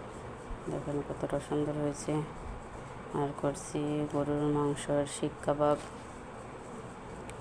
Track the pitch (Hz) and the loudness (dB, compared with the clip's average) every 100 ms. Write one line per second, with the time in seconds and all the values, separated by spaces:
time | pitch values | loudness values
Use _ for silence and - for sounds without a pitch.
0 | - - - - - - 165 147 143 143 | -10 -10 -10 -8 -6 -6 -2 -2 0 -2
1 | 139 123 143 143 - 147 147 147 147 139 | -2 -2 0 0 2 2 2 2 0 0
2 | - 151 151 - - - - - - - | 0 0 0 -6 -6 -8 -8 -10 -10 -10
3 | - 151 143 143 143 139 - 151 147 151 | -4 0 0 2 0 0 -2 0 2 2
4 | 147 147 143 147 147 147 143 143 - 143 | 2 2 4 4 6 6 4 2 2 4
5 | 143 - 151 - - 147 147 147 - - | 2 0 -2 0 2 6 6 6 2 -10
6 | - - - - - - - - - - | -10 -10 -10 -10 -10 -10 -10 -10 -10 -10
7 | - - - - | -10 -10 -10 -10